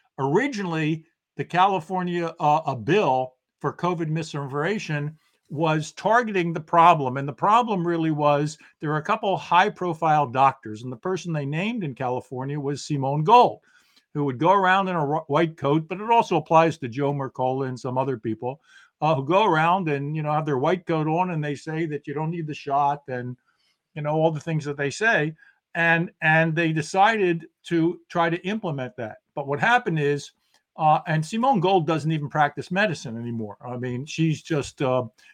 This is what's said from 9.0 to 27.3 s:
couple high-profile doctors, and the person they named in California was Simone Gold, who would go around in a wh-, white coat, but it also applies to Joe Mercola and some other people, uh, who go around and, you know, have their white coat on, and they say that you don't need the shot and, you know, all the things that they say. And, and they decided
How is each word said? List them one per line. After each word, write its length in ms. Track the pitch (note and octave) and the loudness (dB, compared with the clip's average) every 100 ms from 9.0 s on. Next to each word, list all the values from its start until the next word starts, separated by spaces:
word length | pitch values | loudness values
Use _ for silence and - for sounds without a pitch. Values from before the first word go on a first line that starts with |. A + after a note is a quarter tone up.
couple 340 | D3+ A3 G#3 F3+ | -2 -2 0 -2
high-profile 920 | - F3 G3+ - F3+ D#3+ E3 D3+ C3+ | 2 4 4 0 -4 0 2 2 2
doctors, 560 | B2+ C3+ - A2+ G#2+ | 4 2 2 -10 -12
and 80 | B2+ | -12
the 40 | B2+ | -8
person 360 | F#3 F#3 F3 | -6 -6 -4
they 120 | D#3 | -4
named 380 | C#3 D3+ G3+ A#3+ | -4 -4 -4 -4
in 100 | D#3+ | -6
California 680 | A#2+ B2+ B2+ - B2+ C3+ D3 | -6 -4 -4 -6 -8 -6 -6
was 240 | C#3 C#3 | -6 -6
Simone 400 | - D3 C3+ D3 | -4 -4 -2 0
Gold, 340 | D#3 A#3+ A3+ - _ _ _ _ _ | 6 6 6 0 _ _ _ _ _
who 100 | D3+ | -4
would 140 | C#3+ B2 | -4 0
go 140 | E3 | 2
around 340 | G3+ F#3 F#3+ F#3+ | 4 4 2 2
in 80 | |
a 100 | F3 | -2
wh-, 240 | C#3+ D#3 - | -2 -2 0
white 280 | C#3+ E3+ D#3+ | 0 0 0
coat, 320 | C#3 D#3 D#3+ | 0 0 -2
but 120 | F#3 | -6
it 80 | G#3+ | 2
also 280 | A#3 A#3 E3+ | 2 4 0
applies 420 | D#3 D#3+ E3 - | 4 4 4 2
to 100 | B2+ | -8
Joe 240 | A#2 C#3+ | -4 -2
Mercola 540 | C#3+ C3 - B2+ C3 C3+ | -2 -6 -4 -2 -2 -4
and 120 | B2 | -6
some 180 | C3+ B2+ | -4 -2
other 180 | C3+ A#2+ | -2 -4
people, 440 | A#2 A2 B2 C#3 _ - _ - | -6 -6 -8 -10 _ -20 _ -4
uh, 160 | D3+ C#3+ | 0 0
who 80 | |
go 200 | C3+ F#3 | 2 4
around 440 | G#3+ D#3+ E3 F#3+ E3 | 4 4 4 2 0
and, 260 | C#3 C#3+ | -2 -2
you 80 | D#3 | -4
know, 80 | D3+ | -2
have 160 | D3+ D#3 | -2 0
their 120 | C3 | 0
white 280 | D3+ F3+ - | 0 0 -2
coat 220 | D#3+ D#3 | -2 0
on, 220 | D#3+ F3+ | 0 0
and 120 | D#3+ | -2
they 140 | D3+ C#3 | -4 -6
say 280 | - D#3+ E3 | -8 -6 -4
that 200 | D3 - | -6 -8
you 80 | |
don't 160 | C#3+ D#3 | -6 -4
need 160 | F3 D#3 | -6 -8
the 80 | |
shot 480 | D3 C#3+ C#3 C#3+ C#3+ - | -8 -2 0 0 -2 -6
and, 280 | B2 B2 B2 _ _ _ _ _ | -8 -8 -12 _ _ _ _ _
you 80 | D#3 | -8
know, 100 | D3 | -2
all 180 | D#3 D#3+ | 2 2
the 80 | D3+ | 0
things 260 | - D#3+ C#3+ | -4 -4 -4
that 100 | C#3+ | -4
they 140 | C#3+ | -4
say. 440 | - A3 G3+ D3+ D#3 _ _ _ | 0 0 2 0 -6 _ _ _
And, 380 | E3+ E3+ E3 F3 - | 0 2 2 0 -2
and 320 | D#3+ D#3+ E3 | 2 4 4
they 160 | D#3+ E3 | 2 0
decided 760 | D#3+ D3 F#3+ G#3 A3 F3+ | 0 0 4 4 4 2